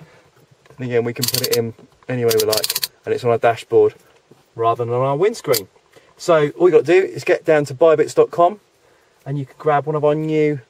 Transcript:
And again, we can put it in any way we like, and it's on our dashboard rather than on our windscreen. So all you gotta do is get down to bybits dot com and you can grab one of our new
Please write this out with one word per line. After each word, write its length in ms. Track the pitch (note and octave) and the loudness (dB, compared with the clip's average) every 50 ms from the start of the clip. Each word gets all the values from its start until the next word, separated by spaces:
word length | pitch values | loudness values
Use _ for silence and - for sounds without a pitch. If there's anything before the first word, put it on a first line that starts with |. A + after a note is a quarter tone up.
| - - _ _ _ _ _ _ _ _ _ _ _ _ - | -20 -20 _ _ _ _ _ _ _ _ _ _ _ _ -14
And 120 | - C3 B2 | -10 -8 -2
again, 160 | B2 A#2 A#2 | -2 0 0
we 100 | A#2+ A#2+ | -2 -4
can 120 | - B2+ | -4 -4
put 180 | - - - A#2+ | -4 -4 -4 -2
it 140 | - A#2 A#2+ | 0 0 0
in 180 | A#2 A#2 A2+ - - _ _ _ _ - | -2 -4 -8 -14 -20 _ _ _ _ -8
any 180 | C3 B2 A#2 | -6 -2 0
way 60 | A#2 A2+ | 0 2
we 100 | A2 G#2 G#2+ | 2 0 0
like, 420 | A2 G#2+ - - - - - - - _ _ | -2 -2 -4 -6 -6 -6 -8 -8 -10 _ _
and 80 | A2 A2 | -6 -6
it's 100 | A2 B2 | -2 0
on 60 | A#2+ | -2
our 80 | A#2 - | 0 2
dashboard 560 | - A#2+ A2+ - - - A#2 A2 G#2+ G#2+ - - _ _ _ _ _ _ - _ _ _ _ | 2 0 0 -2 -4 0 4 4 4 4 2 -4 _ _ _ _ _ _ -20 _ _ _ _
rather 280 | A#2 A2+ A#2 A#2 A#2 A#2+ | -2 -2 -2 0 -2 -2
than 120 | A#2 A#2+ | -4 -2
on 60 | B2 | -2
our 140 | C3 C#3 C#3+ | -2 -2 0
windscreen. 520 | C#3+ F#3 G#3+ A#3+ - - D3 B2+ - G2 - _ _ _ _ _ - _ _ _ _ | 0 0 0 -2 -2 -2 -2 -2 -2 -2 -8 _ _ _ _ _ -20 _ _ _ _
So 320 | - - E3+ D#3 D3+ D3 - - | 0 2 2 4 2 0 0 2
all 100 | E3+ F#3 | 2 4
you 40 | |
gotta 120 | D#3 D3+ - | 4 2 2
do 140 | C#3+ F3 F#3+ | 2 2 2
is 240 | F#3+ - - C#3+ - | 2 0 -6 -8 -2
get 220 | - E3+ - - | -2 -2 0 2
down 200 | - D#3 D3+ D3 | 2 2 2 0
to 100 | - C#3 | -2 -2
bybits 400 | - E3 E3 D#3 C#3+ D3 - - | 2 2 4 4 2 0 -2 2
dot 160 | E3 D3+ - | 0 0 0
com 280 | - E3+ E3+ F3+ G#3 G#3 _ _ _ _ _ _ _ _ _ _ _ _ _ C#3 | 2 2 2 2 2 -4 _ _ _ _ _ _ _ _ _ _ _ _ _ -10
and 100 | C#3+ C#3+ | -8 -8
you 80 | C3+ | -8
can 100 | - - _ | -10 -14 _
grab 260 | - D3+ D3 C#3+ C3 | -2 -2 0 0 -2
one 100 | D3+ D3+ | -2 -4
of 80 | D3+ D3 | 0 0
our 120 | D3 D3+ | 0 0
new 440 | D#3 D#3 D#3 D#3 D#3 D3+ D3+ D3 C3+ - | 0 -2 -2 0 0 0 0 -2 -4 -8